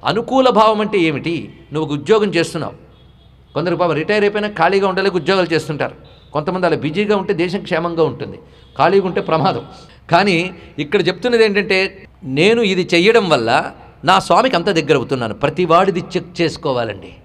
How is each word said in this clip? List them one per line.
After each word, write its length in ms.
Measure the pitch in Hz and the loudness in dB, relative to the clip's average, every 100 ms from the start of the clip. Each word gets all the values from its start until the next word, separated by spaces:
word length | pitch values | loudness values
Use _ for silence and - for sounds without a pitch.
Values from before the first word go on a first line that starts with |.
| 120 | -2
అనుకూల 440 | 185 240 262 254 | -4 0 2 4
భావం 320 | 233 220 214 | 4 4 2
అంటే 160 | 208 214 | 0 0
ఏమిటి? 640 | 160 139 147 165 101 - - | 0 -2 -4 -6 -8 -18 -10
నువ్వు 200 | 139 156 | -6 -4
ఒక 80 | 147 | -6
ఉద్యోగం 280 | 143 220 208 | 0 2 2
చేస్తున్నావు, 440 | 170 160 165 113 - - - - _ _ _ _ | 0 -2 -4 -8 -12 -20 -20 -20 _ _ _ _
కొందరు 220 | 139 175 170 | -6 -4 0
పాపం 180 | 175 | 0
రిటైర్ 300 | 147 160 214 | -2 0 0
అయిపోయినా 260 | 208 208 208 | 0 0 -6
ఖాళీగా 380 | 208 170 196 196 | 0 0 2 0
ఉండలేక 280 | 185 190 180 | 0 -2 -2
ఉద్యోగాలు 380 | 147 190 170 | 0 0 2
చేస్తుంటారు, 420 | 160 151 147 131 - - - - | -2 -2 -6 -6 -8 -20 -20 -8
కొంతమంది 320 | 147 151 185 180 | -6 -4 -2 0
అలా 100 | 147 | 0
బిజీగా 420 | 135 160 208 208 | -2 -2 0 0
ఉంటే 160 | 185 | -2
దేశం 300 | 180 170 185 | -2 -2 -4
క్షేమంగా 400 | 170 165 170 165 | -4 -4 -2 0
ఉంటుంది, 360 | 156 135 104 92 - - - - | -2 -2 -12 -14 -20 -20 -20 0
ఖాళీగా 280 | 156 196 185 | 2 4 0
ఉంటే 160 | 185 | -4
ప్రమాదం. 440 | - 160 190 120 - - - - - | -2 0 0 -2 -8 -20 -20 -20 0
కానీ 440 | 170 202 170 180 - - - | 2 4 0 -2 -8 -18 -10
ఇక్కడ 280 | 147 208 156 | -2 0 0
చెప్తున్నది 380 | 180 247 233 220 | 0 0 2 4
ఏంటంటే, 640 | 202 214 190 190 - - _ | 2 0 0 0 -6 -20 _
నేను 380 | 147 131 185 233 | -6 0 2 4
ఇది 280 | 220 185 175 | 2 0 2
చెయ్యడం 360 | 170 180 226 196 | 4 4 4 4
వల్ల 420 | 143 113 135 - - - - - | 2 2 0 -2 -12 -20 -6 2
నా 140 | 190 | 2
స్వామికి 360 | - 175 254 180 | 4 2 4 0
అంత 140 | 170 | 0
దగ్గర 260 | 165 147 143 | -2 2 0
అవుతున్నాను. 380 | 117 135 113 | 0 -4 -4
ప్రతివాడిది 680 | 101 143 147 175 165 190 190 | -2 -4 -2 2 4 4 0
చెక్ 420 | 175 147 - - | -6 -8 -10 -4
చేసుకోవాలండి 720 | 165 - 147 123 117 98 - - | -4 -2 -4 -2 -4 -8 -14 -20